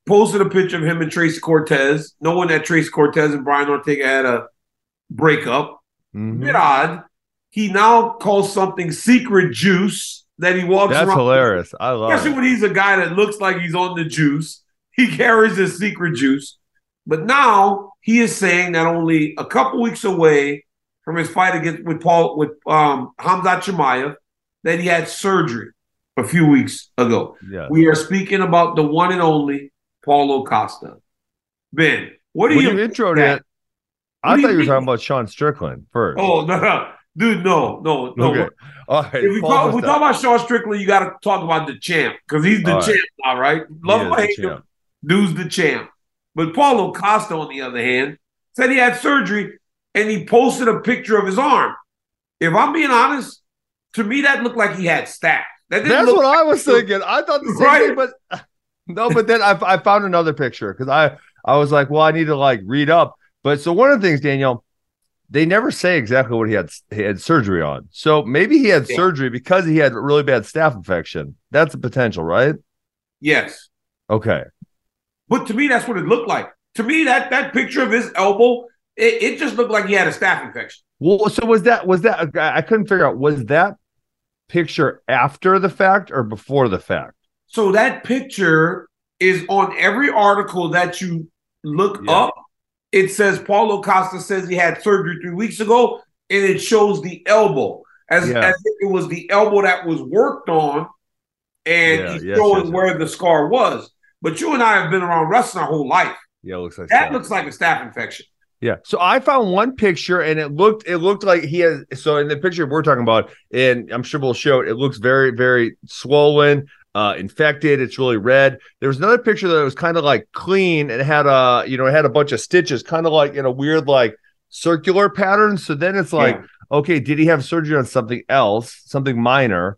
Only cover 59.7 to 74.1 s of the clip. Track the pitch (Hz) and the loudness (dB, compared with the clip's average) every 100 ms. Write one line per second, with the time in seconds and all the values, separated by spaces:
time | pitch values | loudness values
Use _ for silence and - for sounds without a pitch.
59.7 | 190 208 208 196 175 160 147 127 - 107 | 2 2 2 2 0 0 -2 -4 -4 -8
60.7 | 92 131 147 147 147 _ _ - 143 143 | -6 0 2 2 -2 _ _ 0 2 2
61.7 | 147 139 151 156 160 151 143 139 120 95 | 0 2 2 2 2 -2 0 0 0 -2
62.7 | 139 147 165 147 - _ _ 139 143 170 | -2 2 2 2 -4 _ _ -2 -2 0
63.7 | 175 269 269 190 147 147 139 135 120 _ | 4 4 4 2 0 0 0 0 -2 _
64.7 | _ _ _ _ _ _ 143 160 202 269 | _ _ _ _ _ _ -2 2 2 0
65.7 | - 180 170 110 131 117 117 110 104 85 | -2 0 0 0 0 0 -2 0 -2 -4
66.7 | - _ 104 101 98 - 165 101 90 76 | -12 _ -4 -4 -4 0 0 2 -2 -2
67.7 | 67 - - 156 151 117 143 214 294 233 | -6 -14 -4 0 0 0 0 2 4 4
68.7 | 170 127 127 185 147 131 120 - 185 165 | 2 0 0 0 0 -4 -6 0 0 2
69.7 | 156 139 117 139 147 139 127 107 156 156 | 2 2 0 0 0 2 -2 -2 -2 0
70.7 | 110 87 90 80 82 71 - _ 139 160 | -2 -4 -6 -4 -10 -12 -16 _ 0 0
71.7 | 131 123 131 120 90 82 95 139 151 _ | -2 -6 -2 -2 -2 -2 2 0 -2 _
72.7 | _ _ _ _ _ 147 139 98 - _ | _ _ _ _ _ 0 0 -2 -10 _
73.7 | _ _ _ - | _ _ _ -4